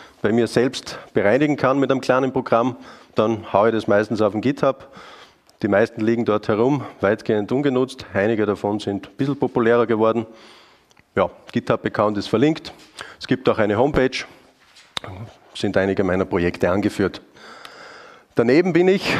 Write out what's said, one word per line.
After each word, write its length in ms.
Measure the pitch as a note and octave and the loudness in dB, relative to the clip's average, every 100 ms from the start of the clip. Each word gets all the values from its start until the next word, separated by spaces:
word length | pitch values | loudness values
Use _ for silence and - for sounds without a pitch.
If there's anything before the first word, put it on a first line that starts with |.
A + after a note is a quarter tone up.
| - _ | -20 _
bei 100 | G#2 | 0
mir 160 | A#2 A2 | 2 2
selbst 520 | B2 C3 - - - - | 2 0 -2 -12 -16 -6
bereinigen 420 | A2+ G2 B2+ D3+ C#3+ | 0 2 4 2 2
kann 240 | C3 C#3 | 0 2
mit 100 | C3 | 0
einem 120 | C3+ | 0
kleinen 300 | - B2+ C3+ | 0 0 0
Programm, 440 | B2+ A2+ A#2 B2 - - - - | -2 0 2 0 -4 -14 -20 -6
dann 360 | - A2 A2 - | 0 0 -2 0
haue 180 | G2 A2+ | 2 2
ich 40 | |
das 120 | A2 G#2 | 2 2
meistens 320 | G#2 G#2+ G#2+ | 0 0 0
auf 120 | G#2+ | 0
den 100 | G#2+ | 0
GitHub. 440 | A#2 C#3 C3+ C3 - - - - - _ _ _ | -4 0 0 -2 -10 -20 -20 -20 -20 _ _ _
Die 60 | G#2 | 2
meisten 340 | G2 A2+ - | 2 2 0
liegen 240 | A2 A#2 G#2+ | -2 0 0
dort 220 | G#2 - | 0 0
herum, 360 | G#2+ B2+ C#3+ A2+ - | 0 2 0 -6 -2
weitgehend 500 | G2 A2 - G#2+ G2 | 0 0 0 -2 -2
ungenutzt. 540 | B2+ C#3+ B2+ C3 - - | -2 0 0 -2 -6 -6
Einige 320 | G2+ G#2 A2 | -2 0 0
davon 340 | G#2 F#2+ G2+ G#2 | 0 -2 -2 -4
sind 300 | G2+ G2+ - | -4 -6 -8
ein 80 | - | -6
bisschen 220 | C3+ C#3 | -4 -2
populärer 480 | B2+ B2+ A2+ A#2+ A2+ | -2 2 2 2 2
geworden. 400 | A2 A2 A2+ A2 - - - _ _ _ _ _ - | 2 2 0 -4 -12 -20 -20 _ _ _ _ _ -2
Ja, 140 | F3+ - - | -2 -4 -8
GitHub-Account 680 | B2 - A2+ G#2+ - G#2+ G2+ | -4 -2 -2 -2 -2 0 -2
ist 100 | - | -2
verlinkt. 460 | A2 D3 D#3+ - - - - - - | 0 2 0 -8 -20 -20 -20 -20 -14
Es 80 | - | -6
gibt 220 | B2+ - | -2 0
auch 100 | A2 | 0
eine 200 | G#2 G#2 | 0 2
Homepage, 460 | C#3+ D3 C3 - - - _ _ _ - - - - F#2+ A2+ - _ | 0 0 0 -4 -12 -18 _ _ _ -20 -18 -16 -14 -14 -16 -20 _
sind 220 | - G#2 G2 | -6 -2 0
einige 260 | G2 F#2+ | 0 0
meiner 220 | F#2+ F#2 | 0 0
Projekte 460 | F#2 F#2 F2 - F2+ | 0 0 -2 0 0
angeführt. 500 | F#2+ G2 - F#2 - - - - - - - - - - - _ | 0 -2 -2 -4 -4 -16 -20 -20 -20 -20 -20 -20 -20 -20 -20 _
Daneben 380 | - A#2 D3 F#3 | 0 4 4 4
bin 160 | E3 F#3 | 2 2
ich 260 | G3 - | 2 0